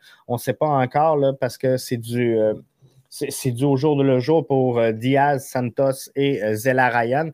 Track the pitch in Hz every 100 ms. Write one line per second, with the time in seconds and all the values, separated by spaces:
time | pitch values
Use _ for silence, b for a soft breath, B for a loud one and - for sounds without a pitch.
0 | b b - 120 - - 156 139 123 147
1 | 160 147 135 135 123 - 131 127 - 120
2 | 117 120 120 110 107 107 - _ _ _
3 | _ - 135 - 131 120 143 131 156 143
4 | 139 127 120 160 143 135 131 120 113 110
5 | 123 135 143 139 - 127 123 123 135 131
6 | - 139 139 120 107 107 131 127 127 117
7 | 117 135 160